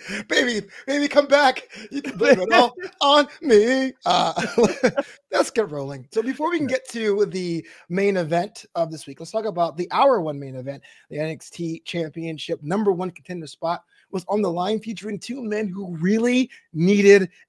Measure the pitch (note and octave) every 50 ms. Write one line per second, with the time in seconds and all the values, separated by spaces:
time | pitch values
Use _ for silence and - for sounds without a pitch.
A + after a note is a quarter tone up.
0 | - - G3 G#3 G#3 - D#4+ D4 C#4 B3 A#3 G#3 - - - - - - C#4 C#4+
1 | C#4+ C#4+ - D4 C#4+ C#4+ C4+ C#4+ D4 C4 C4 - - _ - G#3+ A3 - - C#4
2 | C#4+ C#4+ - F3 G#3+ - B3 F#3 F3+ G#3+ - - B3 A#3 - - F4+ - - _
3 | - C#4+ C#4+ D4 C#4+ C#4+ - - - D4 A#3 G#3 G#3 A#3 C4 C4 C4+ C4 B3+ _
4 | - F3 F3 F3 E3+ E3+ D#3+ F3 A3+ - - - A#3+ - F4+ - - A#3 - -
5 | - - - _ _ _ - - F4 - - A#3+ G#3+ E3+ D3 D3 C#3 C#3 C#3+ C3+
6 | B2+ _ - A3 A3 C4 C4+ - D4+ E4+ F4 E4 C#4+ B3 C4 B3+ - - - A#3
7 | A3 G#3+ G3 G#3 G#3 F3 D#3+ F#3 F3+ F3 E3+ D#3+ - - - - - _ F3 F#3+
8 | G3 G3+ G3+ F#3 E3+ D3 E3 E3+ F3+ G#3+ _ - - _ _ F3 E3 D#3 D#3+ D3
9 | - - C#3 - E3 - - A3 G#3+ A3 F3 F3 E3+ E3 D3 D#3+ F3 E3+ D3+ F#3+
10 | B3+ C#4 C4 G#3 E3 D#3 D3 C#3 C#3 C3+ C3 C3 B2+ C3+ C#3 C#3+ _ - - _
11 | _ _ D3+ D3 D#3 D#3+ D#3+ - - - - - E3+ E3 E3 - _ - - E3+
12 | E3 D#3 C#3+ E3 E3 E3 D#3+ D3 - - E3 - D3 D3 F3+ G#3+ G#3+ G3+ F#3+ E3+
13 | F#3 F3+ E3+ - _ - F3+ F3 D#3+ C#3+ - _ - E3 F3 F3 _ _ _ _
14 | _ _ - F#3 F3 - G3 G#3+ G#3 F#3 E3 E3+ F3+ G3 A3 A3 G#3+ A3 A3 F3
15 | F#3 G#3+ G#3 - - - A#3+ C#4 B3 G#3+ G#3 G#3+ A3 G3+ F3 G3 G3+ F3+ F3 D#3
16 | E3 F#3 G#3+ A3 A3+ B3 B3 B3+ C4 - - - _ _ - D#3 E3+ F#3 G#3 G3+
17 | G3 G3 G3+ G3+ F#3+ F3 _ _ _